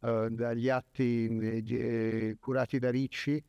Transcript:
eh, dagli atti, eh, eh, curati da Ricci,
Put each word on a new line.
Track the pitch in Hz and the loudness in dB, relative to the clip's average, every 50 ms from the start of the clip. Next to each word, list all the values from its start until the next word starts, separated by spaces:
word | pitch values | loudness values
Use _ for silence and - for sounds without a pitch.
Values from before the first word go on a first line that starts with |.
eh, | - 117 117 110 110 113 | -2 0 0 2 0 0
dagli | 113 113 117 120 117 117 117 127 | -2 -2 -2 -2 0 0 2 2
atti, | 131 127 - _ - - 131 120 120 117 113 | 2 0 -2 _ -2 0 2 2 2 2 2
eh, | 110 113 113 110 110 113 113 110 | 0 0 0 -2 -2 -2 -2 -2
eh, | 113 120 123 - 113 117 113 110 113 110 113 110 110 107 - | -2 -2 -2 0 0 0 0 0 0 0 0 -2 -2 -4 -4
curati | - - 131 131 127 - - 135 | -4 -2 0 0 0 0 0 0
da | 120 127 | 0 0
Ricci, | 123 127 135 127 - - - 147 143 151 151 | 2 0 0 -2 -4 -4 -2 0 0 0 -2